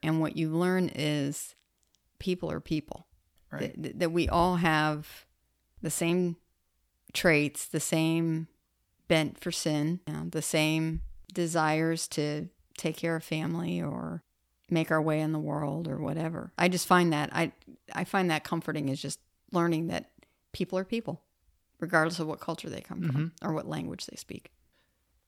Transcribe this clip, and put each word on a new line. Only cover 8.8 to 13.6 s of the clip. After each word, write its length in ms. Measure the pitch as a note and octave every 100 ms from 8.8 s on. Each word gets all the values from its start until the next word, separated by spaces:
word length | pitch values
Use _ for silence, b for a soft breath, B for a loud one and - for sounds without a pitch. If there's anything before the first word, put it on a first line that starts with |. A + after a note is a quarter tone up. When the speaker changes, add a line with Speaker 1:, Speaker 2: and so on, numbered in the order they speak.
| _ _ -
Speaker 1:
bent 300 | D#3+ D3+ -
for 140 | F3+
sin, 480 | - E3+ D3+ D3+ F3+ -
you 80 |
know, 100 | D3+ E3
the 100 | E3
same 600 | D#3 D#3+ D#3 D#3+ D#3+ D#3+ - - -
desires 720 | F#3+ E3+ E3 D#3 D#3 E3 E3 -
to 400 | - D3 D3 E3 _ _ -
take 180 | E3+ D#3
care 180 | E3+
of 80 | E3
family 600 | - D#3 D#3+ E3+